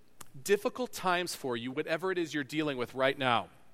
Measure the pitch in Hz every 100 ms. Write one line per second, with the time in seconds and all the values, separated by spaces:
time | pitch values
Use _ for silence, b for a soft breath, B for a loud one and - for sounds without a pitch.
0 | - - - 139 135 202 247 - 247 -
1 | 185 175 175 - 131 120 123 131 160 165
2 | 190 180 160 147 131 156 151 127 117 123
3 | 135 139 131 117 - - -